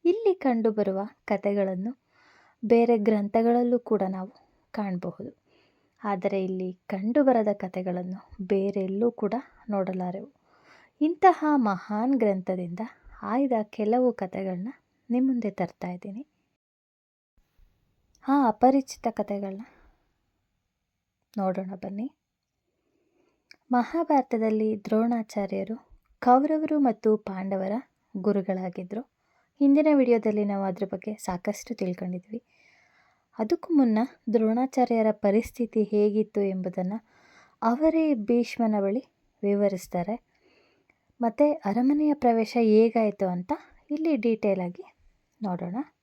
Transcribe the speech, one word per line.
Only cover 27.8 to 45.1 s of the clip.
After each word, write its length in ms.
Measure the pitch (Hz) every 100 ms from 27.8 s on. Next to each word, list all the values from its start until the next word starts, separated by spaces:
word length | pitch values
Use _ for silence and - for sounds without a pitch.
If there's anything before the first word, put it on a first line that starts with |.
| - _ _ 196
ಗುರುಗಳಾಗಿದ್ರು. 1000 | 208 202 190 185 185 180 180 208 269 _ _ _ _ _
ಹಿಂದಿನ 260 | 277 277 311
ವಿಡಿಯೋದಲ್ಲಿ 500 | 285 247 233 226 208
ನಾವು 200 | 208 196
ಅದ್ರ 200 | 196 180
ಬಗ್ಗೆ 300 | 190 185 214
ಸಾಕಷ್ಟು 600 | 214 - 180 - 202 -
ತಿಳ್ಕೊಂಡಿದ್ವಿ. 680 | 226 185 180 180 180 202 226 _ _ _ _ _ _ _ _ _ -
ಅದಕ್ಕೂ 360 | 220 339 -
ಮುನ್ನ 240 | 311 247 214 254 - -
ದ್ರೋಣಾಚಾರ್ಯರ 720 | 220 220 233 262 - 247 233 220
ಪರಿಸ್ಥಿತಿ 720 | 214 202 208 226 - 233 220
ಹೇಗಿತ್ತು 600 | 208 208 208 208 214 208
ಎಂಬುದನ್ನ 500 | 202 190 185 180 180 220 _ _ _ - _ _
ಅವರೇ 520 | 226 240 320 320 311
ಭೀಷ್ಮನ 600 | 254 208 240 233 - 226 208
ಬಳಿ 240 | 196 220 - _ _ _
ವಿವರಿಸ್ತಾರೆ. 800 | 202 202 202 185 - 180 175 233 _ _ _ _ _ _ _ _ _ _
ಮತ್ತೆ 320 | 233 220 294
ಅರಮನೆಯ 640 | 294 202 220 254 294 302
ಪ್ರವೇಶ 420 | 294 247 226 220 240
ಹೇಗಾಯ್ತು 680 | 226 214 226 233 220 - 190
ಅಂತ 240 | 180 180 311 - _ _
ಇಲ್ಲಿ 260 | 302 320 269
ಡೀಟೇಲ್ 440 | 233 220 214 190
ಆಗಿ 360 | 180 180 - _ _